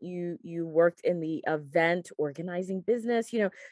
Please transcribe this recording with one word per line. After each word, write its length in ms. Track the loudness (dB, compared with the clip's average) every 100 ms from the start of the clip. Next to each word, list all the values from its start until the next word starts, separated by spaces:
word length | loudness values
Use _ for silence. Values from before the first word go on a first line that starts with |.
you, 380 | -4 -6 -4 -6
you 240 | -8 -6 0
worked 360 | 4 4 4
in 180 | -2 0
the 240 | -2 -2 0
event 640 | -2 0 2 4 2 -2 -4
organizing 640 | -4 -2 -6 -4 -4 -4
business, 500 | 0 0 2 0 0
you 60 | 2
know, 140 | 0 0 -20